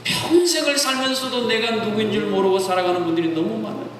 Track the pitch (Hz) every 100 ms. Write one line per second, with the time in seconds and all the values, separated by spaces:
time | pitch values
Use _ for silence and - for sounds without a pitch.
0 | - - - 339 349 320 294 285 277 262
1 | 262 254 254 247 226 220 233 220 202 208
2 | 214 208 202 190 190 190 190 185 180 180
3 | 170 165 165 160 185 220 104 - -